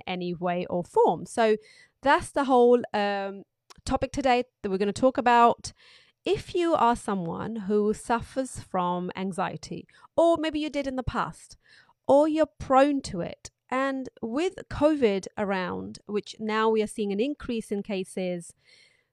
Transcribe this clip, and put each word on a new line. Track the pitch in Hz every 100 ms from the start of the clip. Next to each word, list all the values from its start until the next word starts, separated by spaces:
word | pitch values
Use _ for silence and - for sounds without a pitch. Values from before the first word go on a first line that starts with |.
| -
any | 180 180
way | 170 180 175 180
or | 175
form. | 170 440 466 165 175
So | - 226 214 - - _ _
that's | 269 320 -
the | -
whole, | 262 254 240 247 -
um, | 208 202 202 196 196 - _ _ _
topic | - 269 269
today | - 262 247 247 _
that | 202
we're | 190
gonna | 202
talk | 196 262 269
about. | 240 240 233 - - - _ - _ _
If | - 415 -
you | 359 339
are | 320 233
someone | 233 - 196 165 180 180 226
who | 190 208 208
suffers | 214 - 233 - - 262 -
from | - 185 180 180 180 -
anxiety, | 190 185 175 - - - - _ _ -
or | 339 330
maybe | 311 302
you | 302
did | 285 277
in | 262
the |
past, | 247 240 156 - - - _ - _ _ -
or | 277 311
you're | 311 302
prone | - - 262 285 277
to | - 180
it, | - - - _ _
and | 254 269 269 254 -
with | 233 247 359 370 -
covid | - 294 302 233 196 - -
around, | 202 196 180 185 190 214 -
which | 208 - -
now | 220 214 220
we | 220
are | 214
seeing | - 202
an | 202
increase | 269 294 - 226 -
in | 202
cases, | 202 196 190 - 185 175 170 - _ _ _ _ _